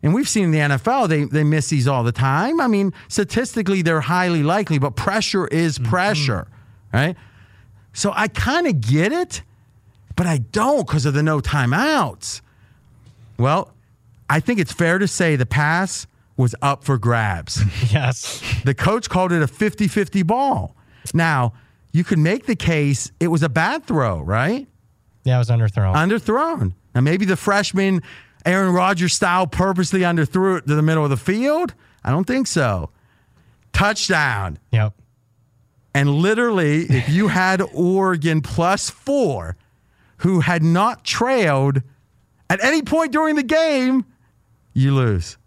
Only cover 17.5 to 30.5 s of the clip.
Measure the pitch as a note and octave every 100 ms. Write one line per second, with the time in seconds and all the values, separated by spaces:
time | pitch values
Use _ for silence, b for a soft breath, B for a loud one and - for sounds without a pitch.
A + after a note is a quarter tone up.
17.5 | - G#2 - B2 B2+ B2+ C3 - - -
18.5 | - C3 C3+ F3 A3+ - F3+ F#3 F3 D3
19.5 | - G#3+ G#3 G3+ - G3 G3 F3 A#3 C#4
20.5 | C4 F#2+ - b b - E3 E3 C#3+ A#2+
21.5 | b b b b D#3 F3 E3 D#3 A3+ -
22.5 | A3 - D#3+ C#3+ C3+ - - E3+ E3 D#3
23.5 | B2+ F3 D4+ - F3+ A#2+ F2 D2 G#2+ C#3+
24.5 | B3 C#4 _ _ _ _ _ - B2+ A#2
25.5 | A#2 A2 G2 G2 F#2 E3+ A3 - A3+ D#4+
26.5 | D#4+ G2+ F#2 _ A#2+ C#3 F3+ G3 F#3 -
27.5 | G3+ G3+ F#3 G3 F#3 B B B B D#3+
28.5 | F#3 F#3+ F3+ F#3 F#3+ F3 - F#3+ F3+ F3+
29.5 | - F#3 F#3 F3+ F#3+ F3+ E3+ D3+ F#3 F#3+